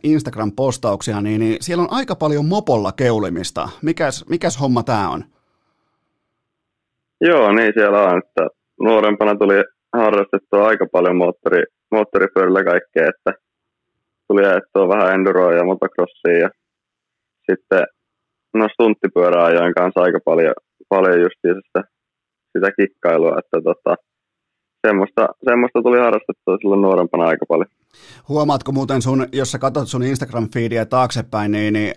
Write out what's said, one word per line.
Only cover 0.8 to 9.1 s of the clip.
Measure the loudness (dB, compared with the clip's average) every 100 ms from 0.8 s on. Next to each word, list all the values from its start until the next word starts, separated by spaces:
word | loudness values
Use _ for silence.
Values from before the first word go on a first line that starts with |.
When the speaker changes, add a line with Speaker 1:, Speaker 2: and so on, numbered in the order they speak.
| -4 -4 -6 -6
Speaker 1:
niin, | -4 -2
niin | -2 -4
siellä | -4 -4
on | -4
aika | -4 -6
paljon | -4 -2 -2 -2
mopolla | -2 -2 -2 -2
keulimista. | -2 -2 0 -2 -6 -8 -8 -10 -6
Mikäs, | -6 -4 -4 -6 -8
mikäs | -6 -4 -4
homma | -2 -2
tää | -2 -4 -4
on? | -8 -14 _ _ _ _ _ _ _ _ _ _ _ _ _ _ _ _ _ _ -2
Speaker 2:
Joo, | 2 4 4
niin | 2 2 2
siellä | 2 4
on, | 2 0
että | -2 -4 -4 -6 _ -4
nuorempana | 2 4 2